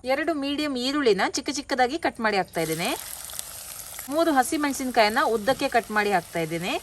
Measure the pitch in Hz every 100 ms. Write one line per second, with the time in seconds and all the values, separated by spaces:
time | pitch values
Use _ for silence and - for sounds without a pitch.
0 | 247 269 320 311 277 285 302 254 254 285
1 | 262 190 277 - 302 277 269 254 247 320
2 | 294 240 220 202 180 - 160 160 196 320
3 | - - - - - - - - - -
4 | - 294 330 277 254 320 294 262 262 240
5 | 208 226 294 220 202 254 277 240 208 214
6 | 208 190 170 170 160 165 180 330